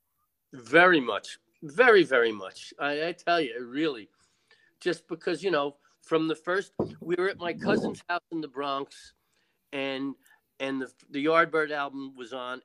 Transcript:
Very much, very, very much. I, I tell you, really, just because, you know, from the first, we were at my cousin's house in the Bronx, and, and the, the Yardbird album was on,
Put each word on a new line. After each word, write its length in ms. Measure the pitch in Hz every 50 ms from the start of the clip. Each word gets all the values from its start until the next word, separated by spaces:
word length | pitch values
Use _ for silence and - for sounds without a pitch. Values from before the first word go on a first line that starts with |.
| _ _ _ _ _ _ _ _ _ _ 135
Very 460 | 127 117 113 147 165 180 185 175 147
much, 380 | 123 113 101 95 - - - - _ _ _ _
very, 400 | 165 143 139 202 254 247 214 190
very 300 | 151 127 135 120 117 113
much. 400 | 107 101 95 95 - - - - - -
I, 280 | 143 143 147 147 160 185
I 40 |
tell 280 | - - - 170 170 170
you, 200 | 151 117 113 123 123
really, 420 | 117 127 147 165 156 131 110 95 - _ _ _ _ _ _ _ _ _ _ _ _ _ _
just 260 | - 175 165 - -
because, 360 | - 170 165 - 190 165 143
you 80 | 190 190
know, 260 | 165 147 143 147 - _ _ _ _ _
from 280 | _ - 160 160 160 160
the 60 | 151
first, 380 | - - 180 180 196 - - _ - 175 - - -
we 140 | - 160 180 175
were 100 | 185 196
at 100 | - -
my 140 | 175 170
cousin's 500 | 165 208 - 190 214 226 185 - 190 - - -
house 140 | 175 170 - _
in 80 | 165 160
the 80 | 151 139
Bronx, 640 | 127 135 143 143 139 139 139 - - - - - _ _ _ _ _ _ _ _ _ _ _ _ 143
and, 400 | 139 135 135 135 131 139 139 131 - _ _ _ _ _ _ _ -
and 200 | 135 135 135 131
the, 100 | 131 - - _ _ _
the 140 | 143 139 143
Yardbird 440 | 156 160 165 170 156 156 160 151 147
album 440 | 151 143 143 139 135 139 135 135 135
was 160 | 127 123 107
on, 300 | 131 127 123 123 127 123